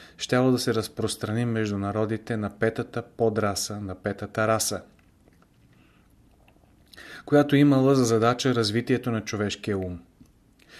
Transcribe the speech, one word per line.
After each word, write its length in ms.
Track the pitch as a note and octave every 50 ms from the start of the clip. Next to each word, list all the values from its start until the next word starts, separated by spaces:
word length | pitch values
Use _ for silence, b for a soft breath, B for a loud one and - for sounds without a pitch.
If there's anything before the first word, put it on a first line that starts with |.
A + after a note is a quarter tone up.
| B B B
щяло 340 | - - - - B2+ B2+ C3
да 80 | B2+ A#2+
се 160 | - - A2+
разпространи 720 | A2 G#2+ - - - A2 G#2+ - - - G#2+ G#2+ A#2 A#2+
между 340 | A#2+ A2+ A2+ A2 G#2 G2+ G2
народите 580 | G2 G2+ G2+ A2 A2 G#2+ A2+ G#2+ - - A#2+
на 220 | A2 G#2 G2+ - -
петата 440 | - A2+ A2 - A#2+ - - A#2+ -
подраса, 800 | - - - A#2+ A2+ G#2+ A2 G#2+ G2+ G2 - - - G#2+ G#2
на 140 | G2+ G2 F#2
петата 540 | - - G#2 G2 - G#2 G2+ - - A2 A2
раса, 340 | A2 A2 - - G#2+ F#2 - - _ _ _ _ _ _ _ _ _ _ _ _ _ _ _ _ b b b b b b b b _ _ _ _ _ _ _ _ _ _ _ _ _ _ _ B B B B B B B B
която 300 | - D3 D3 C#3+ C#3+ C#3+
имала 380 | C#3 D3 D3 C#3 C3 C3 C3+ C#3
за 100 | C3+ B2+
задача 500 | A2+ A2+ A2 A2 A#2 B2 B2 - C3+ B2
развитието 560 | A#2+ A2+ G#2 G#2 A#2+ A#2 - C3 A#2+ - B2+
на 100 | A2+ A2
човешкия 580 | G#2 - - G#2 G#2 G2+ G2 - - - G#2 F#2+
ум. 220 | F#2 F2+ F2+ E2+ - - _ _ - - _ _ _ _ _ B B B B B